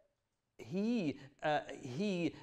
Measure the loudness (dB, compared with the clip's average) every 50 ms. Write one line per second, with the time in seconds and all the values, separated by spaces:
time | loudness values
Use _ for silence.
0 | _ _ _ _ _ _ _ _ _ _ _ -16 -8 -4 0 0 2 2 2 2
1 | 2 0 -2 -4 -8 -18 -8 -2 0 2 2 2 0 -2 -8 -10 -8 -6 -2 0
2 | 0 2 2 2 2 0 0 -4